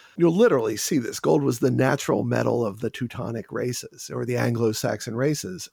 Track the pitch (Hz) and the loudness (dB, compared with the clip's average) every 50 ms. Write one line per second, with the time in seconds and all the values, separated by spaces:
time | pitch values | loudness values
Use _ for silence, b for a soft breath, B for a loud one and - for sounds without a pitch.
0 | B B B B 170 170 165 190 240 233 151 131 110 113 110 104 - - 190 139 | B B B B 2 4 6 6 6 6 6 4 2 0 -2 -4 -2 0 0 0
1 | 117 107 - - - 147 156 151 139 135 127 120 143 127 123 120 131 131 139 139 | 0 -2 -4 -2 2 2 4 4 4 2 0 2 2 2 2 2 2 2 0 0
2 | - - 139 - 117 120 120 117 120 117 117 120 117 104 98 110 120 113 - - | 0 0 0 0 0 0 0 0 2 2 0 0 0 -2 -4 -4 -6 -6 -6 -6
3 | 127 117 - - - 113 117 113 98 - 120 113 117 123 120 - - - - - | -6 -8 -6 -8 -8 -6 -6 -8 -8 -8 -6 -4 -4 -4 -4 -6 -8 -14 -16 -16
4 | - - 139 123 123 117 123 120 120 120 120 113 117 113 113 - - 120 110 104 | -14 -10 -8 -6 -4 -2 -2 0 0 0 2 2 2 2 0 0 -2 -4 -4 -4
5 | - - 110 117 131 151 151 - - 180 185 165 - - | -6 -6 -4 0 0 0 0 -2 -4 -8 -10 -10 -12 -12